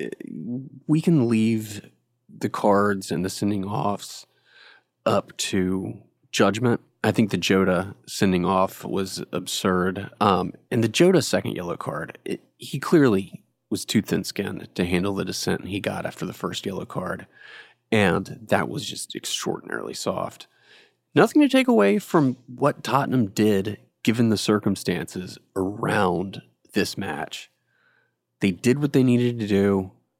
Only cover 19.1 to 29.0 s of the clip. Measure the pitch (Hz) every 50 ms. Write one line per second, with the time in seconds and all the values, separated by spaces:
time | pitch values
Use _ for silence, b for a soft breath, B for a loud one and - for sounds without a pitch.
19.1 | - - - - - - - - - - - - - 57 50 57 - - - 110
20.1 | 95 87 85 - - - - b b b b b b b b b b b _ _
21.1 | - - 185 - - 302 294 262 262 262 262 262 240 220 202 202 208 208 - -
22.1 | - 170 143 131 123 - _ - 123 120 - 143 135 - - - 117 123 120 127
23.1 | 123 127 113 95 - - 104 107 104 98 98 104 104 - _ _ _ _ - -
24.1 | 110 120 120 113 107 98 - - 107 107 - 107 98 - - - 90 82 78 -
25.1 | - 92 90 - - - _ _ _ 98 92 95 104 110 - - 107 107 101 90
26.1 | 87 85 95 98 92 - - _ _ _ _ _ - 107 90 - - - 95 -
27.1 | - 71 76 - - - - - _ _ _ _ _ _ _ _ _ _ _ _
28.1 | _ _ _ _ _ _ - 98 90 - - 117 127 143 147 151 - 139